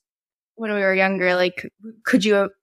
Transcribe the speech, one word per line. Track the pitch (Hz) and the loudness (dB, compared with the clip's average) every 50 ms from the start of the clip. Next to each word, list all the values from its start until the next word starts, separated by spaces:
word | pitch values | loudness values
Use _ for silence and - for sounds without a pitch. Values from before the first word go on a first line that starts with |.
| _ _ _ _ _ _ _ _ _ _ _ | _ _ _ _ _ _ _ _ _ _ _
when | - 226 214 | -10 -6 -4
we | 208 202 | -2 0
were | 196 190 190 | 0 2 2
younger, | 190 190 190 196 180 185 180 180 | 2 2 0 0 0 0 0 2
like, | 180 185 180 180 - - - - _ 208 226 - - _ | 2 0 -2 -2 -8 -14 -16 -18 _ -20 -20 -20 -10 _
"Could | - - - 185 | 0 0 2 2
you | 214 202 202 196 196 - _ | 2 2 2 2 -2 -4 _